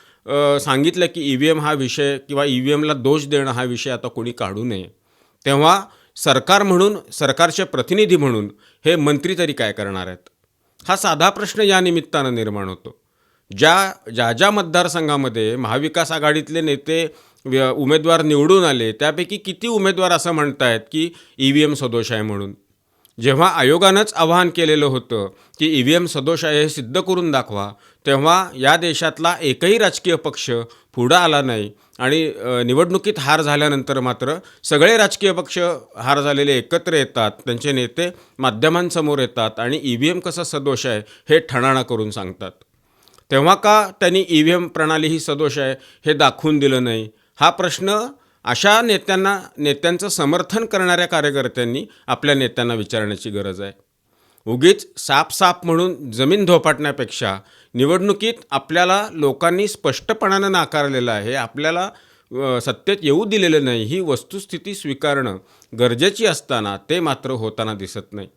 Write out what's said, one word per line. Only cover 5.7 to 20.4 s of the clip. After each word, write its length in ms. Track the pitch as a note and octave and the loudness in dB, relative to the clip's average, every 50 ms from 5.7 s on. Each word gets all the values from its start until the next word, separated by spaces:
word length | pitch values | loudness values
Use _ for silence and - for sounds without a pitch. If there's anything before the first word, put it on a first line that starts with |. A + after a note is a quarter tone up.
| F#3 G3 G3 - - _ _ _ - | 4 4 2 -4 -16 _ _ _ -12
सरकार 480 | - - D#3 C3 C3 - - F#3+ G3+ G3+ | -2 0 2 2 2 2 4 4 4 4
म्हणून, 340 | G3 F3+ F3 F#3+ G#3 G#3 F#3 - - | 4 4 4 4 2 0 -2 -8 -12
सरकारचे 520 | - - D#3 C3+ C3 - E3+ E3 D3+ - F#3 | -6 -2 -2 0 2 2 2 0 0 -2 -4
प्रतिनिधी 520 | - - C3 B2 - F#3 G#3 G#3+ F3 F3+ | -4 -4 -4 -2 0 2 2 2 4 4
म्हणून 360 | D#3 C#3+ C3 A#2 G#2+ G#2 G2+ - _ _ _ _ _ - | 4 2 2 0 -2 -4 -6 -10 _ _ _ _ _ 0
हे 100 | D#3 F3 | 0 2
मंत्री 420 | E3 C#3+ D3 D3 C#3+ - F3+ F#3+ | 2 2 2 2 0 0 -2 -2
तरी 160 | E3 F3 D3 C#3 | -2 -2 -2 -2
काय 180 | C3 A#2 G#2 | -2 -4 -4
करणार 360 | G2+ - G#2 G2 G2 F#2+ F2+ | -4 -4 -6 -6 -6 -8 -8
आहेत, 220 | F#2 F2+ - _ _ _ _ _ _ _ _ _ _ _ _ - | -10 -12 -16 _ _ _ _ _ _ _ _ _ _ _ _ -4
हा 80 | - F#3+ | -2 -2
साधा 340 | F#3+ - F#3 D#3+ D3 E3 G3 | 0 0 0 2 2 2 2
प्रश्न 320 | G3 G3+ G#3 F3 - G#3 | 0 0 -6 -6 -2 0
या 180 | G#3+ G3 F#3+ F#3 | 2 4 4 4
निमित्तानं 560 | F3+ F3+ E3+ E3 - - - D3+ C3+ C3 B2 | 4 2 0 0 -2 -2 -2 -2 -2 -2 -2
निर्माण 340 | A#2 A2+ G#2+ G#2 G2+ G2 F#2+ | -2 -4 -4 -4 -6 -6 -8
होतो. 320 | F#2 - - A#2 - _ _ _ _ _ _ _ _ _ _ - G2 | -8 -10 -14 -18 -20 _ _ _ _ _ _ _ _ _ _ -12 -2
ज्या, 540 | F#2+ D3 D#3 F3 F#3+ G3 F#3+ - - - A2+ | 2 4 6 6 4 2 0 -4 -10 -16 -8
ज्या, 220 | A#2 A#2+ A#2+ A#2 A#2 | -4 -2 0 0 2
ज्या 180 | A#2+ F#3 G3+ | 2 2 2
मतदारसंघामध्ये 1040 | G#3 G#3 F#3 E3 D#3 F3 F3 E3 D3+ F3 D#3+ D3 D3 C#3 C3+ B2+ A2 A#2 A2 G#2+ A#2+ | 2 2 0 0 2 0 2 0 0 -2 -2 0 0 0 -2 -2 -2 -2 -2 -2 -2
महाविकास 560 | C3 B2 G#2+ A#2 C#3 D3+ D#3 D#3 E3+ D#3+ - | -2 -4 -2 -2 -2 -2 -2 -2 -2 -2 -2
आघाडीतले 500 | E3 D#3 D3 D3+ D3+ D#3 D3 - D#3 E3 | -2 0 0 2 2 0 -2 -4 -4 -2
नेते 540 | D#3+ D3+ C#3+ C3+ - D#3 D#3+ E3 E3 D3+ - - _ _ _ _ - | -2 -2 -2 -2 -2 -2 -2 -2 -2 -4 -6 -12 _ _ _ _ -6
व्य-, 260 | C3 C3 C3+ C3+ C3 | -2 0 2 2 2
उमेदवार 500 | B2+ C#3+ C#3 C3 D#3 D#3+ D3+ E3 E3 D#3+ | 0 0 2 2 2 2 4 4 2 2
निवडून 420 | D#3 D#3 D3 C#3+ D3 D#3+ F#3+ G3 F3 | 4 2 2 4 4 6 6 6 4
आले, 280 | D#3 C3+ A#2+ A2+ A2 | 4 2 0 0 -2
त्यापैकी 460 | G#2+ A2 C#3+ D#3 D3 E3+ F3 F3 G#3 | -2 -2 -2 -2 -2 -2 -4 -6 -8
किती 300 | G3+ - F#3+ F3+ - A3+ | -8 -8 -10 -10 -8 -4
उमेदवार 440 | A#3 A#3 G#3 F#3+ G3 F#3 F3+ F#3 F3 | -2 0 0 0 0 0 2 2 2
असं 200 | F3 D#3+ - E3+ | 2 0 0 0
म्हणतायत 500 | E3 D#3 | -2 0